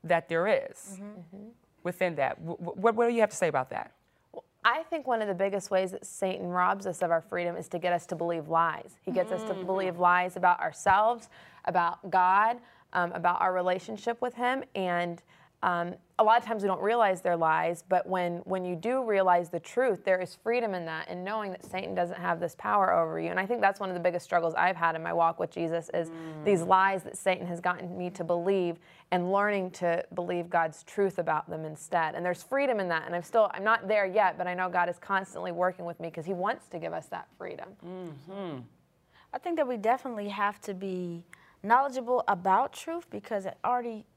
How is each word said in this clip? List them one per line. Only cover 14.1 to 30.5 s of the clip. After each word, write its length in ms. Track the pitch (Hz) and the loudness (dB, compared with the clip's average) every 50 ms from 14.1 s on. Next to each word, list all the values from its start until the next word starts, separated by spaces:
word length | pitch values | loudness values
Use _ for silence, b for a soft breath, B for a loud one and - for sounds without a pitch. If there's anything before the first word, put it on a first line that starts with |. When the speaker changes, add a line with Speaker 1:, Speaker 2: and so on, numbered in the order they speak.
| 233 233 | -2 -2
Speaker 3:
with 120 | 247 247 240 | -4 -6 -4
him, 280 | 233 247 247 262 269 - _ _ | 0 0 0 0 0 -4 _ _
and, 460 | 202 185 180 175 175 175 175 170 175 _ b b b b b b _ - | -4 -2 0 0 0 0 -2 -6 -10 _ b b b b b b _ 0
um, 300 | 180 180 170 170 175 - - _ _ _ | 0 0 0 -2 -4 -6 -12 _ _ _
a 60 | - 220 | 4 6
lot 160 | 214 226 240 | 6 6 4
of 40 | - | 4
times 200 | 214 226 214 196 | 0 -4 0 0
we 40 | |
don't 140 | 196 185 156 | 0 0 2
realize 400 | 185 202 233 240 226 196 185 175 | 2 2 4 4 4 4 4 2
they're 160 | - 185 175 | 0 0 2
lies, 460 | 165 165 160 156 160 165 165 170 160 - | 2 4 4 4 2 2 0 -2 -4 -2
but 180 | - 196 180 - | 0 0 0 2
when, 300 | 180 185 185 180 175 175 175 - | 0 0 0 0 0 -2 -4 -4
when 200 | - 190 185 180 | -4 -4 -4 -2
you 100 | 180 180 | -4 -6
do 280 | 160 170 226 254 269 254 | -4 -2 -2 -2 0 0
realize 460 | 226 208 190 190 185 175 175 175 160 | 2 2 4 6 6 4 4 2 0
the 80 | 175 170 | -6 -8
truth, 440 | - - - 240 262 254 190 - - | -8 -2 0 2 2 2 0 0 2
there 160 | 196 185 185 | 0 2 2
is 160 | 185 175 - _ _ | 0 -6 -10 _ _
freedom 300 | 226 233 247 233 214 190 | -2 0 0 0 -2 -4
in 120 | 180 165 | -4 -6
that, 220 | 165 160 160 160 | -6 -6 -8 -8
and 160 | - 180 180 180 | -8 -10 -8 -6
knowing 280 | 196 214 220 208 196 | -6 -6 -4 -6 -6
that 120 | 180 180 - | -8 -10 -12
Satan 300 | - - 185 196 180 190 | -8 -8 -6 -6 -4 -2
doesn't 220 | 180 175 175 180 180 | -2 -2 -2 -2 -4
have 200 | 175 180 170 170 | -2 -2 -2 -2
this 160 | 175 165 - | -2 -6 -6
power 360 | - - 208 208 202 190 185 | -6 -2 2 4 4 4 4
over 280 | 175 170 165 160 160 165 | 4 4 2 0 -2 -4
you. 100 | 165 170 | -4 -2
And 100 | 170 185 | -2 -2
I 60 | 190 | -2
think 160 | 190 240 240 | -2 0 2
that's 180 | 202 196 196 - | 2 2 2 0
one 100 | 202 190 | -6 -6
of 40 | 180 | -4
the 60 | 180 | 0
biggest 260 | 170 180 170 180 - | 0 0 -2 -2 -6
struggles 300 | - 185 175 165 165 160 | 0 0 2 2 2 2
I've 200 | - 170 180 185 | 2 2 2 2
had 200 | 165 170 165 160 | 2 0 0 0
in 80 | 160 160 | 0 -4
my 100 | 170 170 | -2 0
walk 260 | 170 165 165 165 - | 2 2 2 2 0
with 120 | 175 165 | -6 -4
Jesus 380 | - 175 170 160 165 170 160 - - | -4 -6 -4 -2 -2 -4 -6 -4 -4
is 160 | 170 165 160 | -4 -4 -4
Speaker 1:
Mm. 340 | 165 165 165 160 156 156 151 | -8 -12 -12 -12 -12 -4 2
Speaker 3:
these 160 | 208 202 170 165 | 2 2 2 4
lies 400 | 185 185 185 190 196 196 190 - | 4 4 6 6 4 2 -2 -6
that 120 | - - | -8 -14
Satan 300 | - - 190 185 - 185 | -2 0 0 0 0 -2
has 140 | 175 175 170 | -6 -6 -2
gotten 340 | 175 180 180 160 - 175 180 | -2 -2 -2 -2 -6 -10 -8
me 140 | 185 180 180 | -6 -6 -8
to 120 | 175 - 175 | -6 -6 -2
believe 560 | 165 175 170 170 190 196 196 180 170 165 170 B B B B B B | 0 0 0 2 2 2 2 2 -2 -4 -8 B B B B B B
and 200 | 180 180 175 180 | -2 0 2 2
learning 380 | 196 196 202 208 208 196 185 185 | 2 2 2 2 0 0 -2 -4
to 320 | 185 - 180 175 170 175 - - - | -6 -2 0 0 0 0 -2 -6 -6
believe 340 | 180 175 180 180 175 170 | -6 -4 -2 -2 -4 -4
God's 340 | 175 | 0